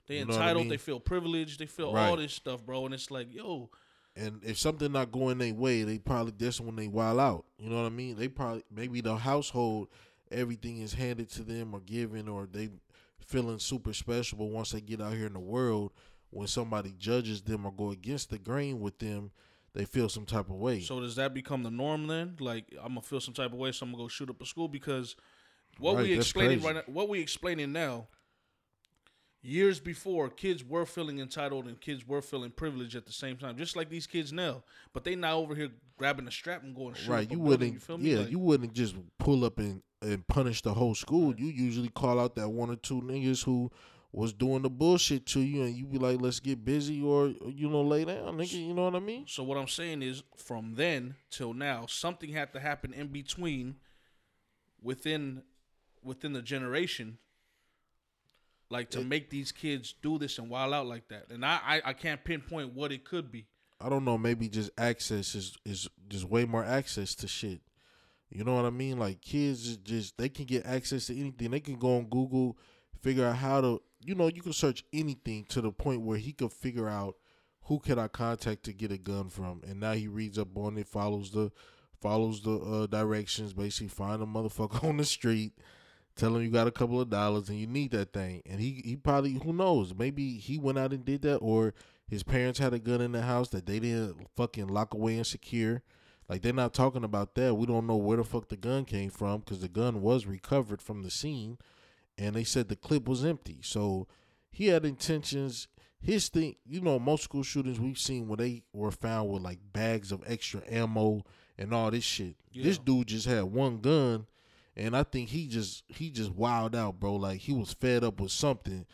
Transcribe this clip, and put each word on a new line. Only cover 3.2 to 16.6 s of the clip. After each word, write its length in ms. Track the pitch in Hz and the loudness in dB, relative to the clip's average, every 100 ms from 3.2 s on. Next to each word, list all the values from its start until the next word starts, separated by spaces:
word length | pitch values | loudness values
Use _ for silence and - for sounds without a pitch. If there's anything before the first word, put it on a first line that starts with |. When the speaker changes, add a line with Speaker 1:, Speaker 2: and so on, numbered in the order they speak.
| 120 | -8
Speaker 1:
yo. 380 | 151 220 151 117 - _ _ _ 101 | -10 -6 -6 -8 -18 _ _ _ -8
Speaker 2:
And 260 | 107 107 | -8 -6
if 140 | 104 107 | -6 0
something 340 | 156 156 143 | 0 2 2
not 180 | 139 120 | 2 0
going 280 | 127 127 127 | 2 2 2
their 140 | 120 | 0
way, 280 | 110 131 117 | 2 4 4
they 160 | 107 110 | 2 -2
probably, 340 | - 123 113 104 | 0 0 0 -2
that's 220 | 120 117 | -2 -2
when 160 | 117 113 | -6 -6
they 100 | 107 | -2
wild 320 | 107 113 120 | 2 4 6
out. 280 | 139 87 - _ | 6 4 -4 _
You 100 | 110 | -4
know 60 | 117 | -2
what 40 | 117 | -2
I 40 | |
mean? 260 | 117 127 107 | -4 -6 -4
They 120 | 131 | -4
probably, 340 | 131 123 113 - | -2 -4 -4 -8
maybe 300 | 107 123 120 | -8 -6 -2
the 160 | 110 110 | 0 0
household, 720 | 127 147 143 131 117 110 95 - - _ _ | 2 2 2 0 2 0 -4 -12 -20 _ _
everything 480 | 117 120 113 117 117 | -2 -2 -4 -8 -8
is 160 | 107 | -6
handed 340 | 131 127 117 113 | -2 -2 -4 -6
to 120 | - | -8
them 320 | 110 117 113 | -8 -6 -6
or 60 | 101 | -8
given, 480 | 92 113 117 110 107 | -6 -4 -2 -4 -6
or 180 | 101 98 | -6 -6
they 220 | 101 110 95 _ _ _ - - | -6 -8 -10 _ _ _ -20 -4
feeling 320 | 131 117 110 | -2 0 -2
super 340 | - 131 110 | -4 -4 -4
special. 460 | 104 - 120 117 107 | -6 -2 -2 -2 -4
But 60 | 107 | -4
once 240 | 110 110 | -4 -4
they 100 | 110 | -6
get 200 | 104 110 | -6 -6
out 140 | 107 | -4
here 120 | 110 107 | -2 -4
in 60 | |
the 80 | 95 | -6
world, 520 | 90 123 127 107 101 - - - _ | -4 2 4 2 0 -6 -20 -20 _
when 160 | 101 101 | -8 -4
somebody 460 | - | -2